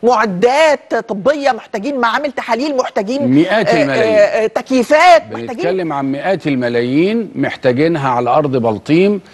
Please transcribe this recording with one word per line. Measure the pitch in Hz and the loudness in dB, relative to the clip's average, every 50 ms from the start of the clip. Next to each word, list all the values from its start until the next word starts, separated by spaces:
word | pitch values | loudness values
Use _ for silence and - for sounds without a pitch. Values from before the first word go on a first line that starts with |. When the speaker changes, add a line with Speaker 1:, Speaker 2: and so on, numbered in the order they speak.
Speaker 1:
معدات | - 233 247 214 220 214 180 175 226 240 262 294 320 311 285 269 - - 285 | 0 2 2 2 0 -2 -2 0 2 2 4 4 4 2 2 0 -4 -4 -4
طبية، | 233 - - 214 202 175 262 302 285 277 269 | -4 -4 -4 -6 -4 -2 -2 0 0 0 -2
محتاجين | 247 214 - - - 208 202 285 285 254 | -2 -2 -6 -10 -8 -8 -6 -4 -4 -2
معامل | 240 226 220 254 302 285 | 0 0 0 -2 -4 -4
تحاليل، | - - - - 226 226 277 311 277 | -6 -6 -6 -4 -2 -2 -2 -4 -4
محتاجين، | 247 208 - - 226 202 196 254 - 120 123 | -6 -6 -6 -4 -4 -4 -4 -4 -2 0 2
Speaker 2:
مئات | 131 147 170 185 202 226 208 - | 2 2 2 2 0 0 0 0
Speaker 1:
آه، | - 160 | 0 0
Speaker 2:
الملايين. | 143 139 - 220 - 220 214 | 0 0 0 0 0 2 4
Speaker 1:
آه، | 214 | 4
آه، | 208 - - 220 220 | 2 2 2 0 -2
تكييفات، | 214 - - 233 - 262 254 226 - 294 311 339 359 339 311 | -2 -2 -4 -4 -2 0 0 2 2 4 4 6 6 6 6
محتاجين | - 214 220 226 233 | 4 0 -12 -10 -10
Speaker 2:
بنتكلم | 233 240 226 359 - 190 185 175 160 | -10 -8 -6 -4 -4 -2 -2 -4 -4
عن | 147 139 135 135 | -4 -4 -4 -4
مئات | 131 139 143 180 196 151 - | -4 -4 -2 -2 -2 -2 -2
الملايين | 156 139 127 123 120 120 120 120 123 131 151 175 202 226 233 214 160 - | -2 -2 -2 -2 -2 0 -2 -2 0 0 2 2 2 0 -2 -4 -6 -4
محتاجينها | 135 139 127 - - - 131 123 127 156 165 170 151 139 135 | -4 -4 -4 -4 -2 0 0 2 2 2 0 0 0 -2 -2
على | 127 123 123 123 | -2 -2 0 0
أرض | 127 151 151 143 131 | 0 0 0 0 0
بلطيم. | 127 117 117 107 95 - - 151 170 190 202 208 190 - - | 0 0 0 -2 -2 -2 0 2 2 4 2 0 -2 -6 -12